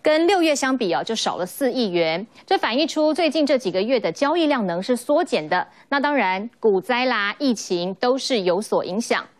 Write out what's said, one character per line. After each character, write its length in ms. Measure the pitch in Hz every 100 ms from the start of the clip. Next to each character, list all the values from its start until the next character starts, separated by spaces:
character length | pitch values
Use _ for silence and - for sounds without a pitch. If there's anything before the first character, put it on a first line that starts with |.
跟 260 | 311 311 339
六 140 | 392
月 120 | 320
相 240 | 285 269 262
比 140 | 202
啊， 100 | 156
就 140 | 170
少 220 | 226 190 -
了 80 |
四 260 | 180 - 269
亿 200 | 254 220
元。 360 | 175 160 170 220 -
这 120 | - 381
反 200 | 277 240
映 80 |
出 280 | 320 311 302
最 160 | 311 320
近 160 | 320
这 120 | 285 269
几 140 | 190
个 100 | 180
月 160 | 214 254
的 140 | 175
交 240 | 165 277
易 120 | 349 302
量 200 | 269 190
能 160 | 170
是 140 | 196 247
缩 260 | - 294
减 240 | 330 196 156
的。 180 | 180 - - -
那 120 | 277
当 140 | 285
然， 360 | 285 190 190 226 _
股 220 | 220 190
灾 240 | - 247
啦、 280 | 254 226 202 -
疫 140 | 285
情 400 | 214 - 180 175
都 220 | 196 247 262
是 240 | - 240
有 180 | 180 175
所 240 | 220 180
影 160 | - 190
响。 240 | - 208 -